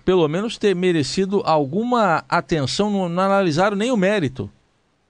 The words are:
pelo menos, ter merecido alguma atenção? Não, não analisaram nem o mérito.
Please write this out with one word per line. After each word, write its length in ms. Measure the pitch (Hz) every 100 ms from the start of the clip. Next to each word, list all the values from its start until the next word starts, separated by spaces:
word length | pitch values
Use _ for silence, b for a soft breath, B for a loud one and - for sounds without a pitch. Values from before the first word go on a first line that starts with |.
pelo 220 | - 185 151
menos, 320 | 170 220 -
ter 160 | 208
merecido 680 | 180 185 165 - - 190 202 -
alguma 800 | 156 139 180 240 247 196 156 -
atenção? 640 | 170 - 160 131 - 208
Não, 180 | 202 180
não 140 | 175
analisaram 540 | 196 196 185 147 202 202
nem 160 | 233
o 40 | 233
mérito. 540 | 185 208 143 131 101 _ _ _ _ _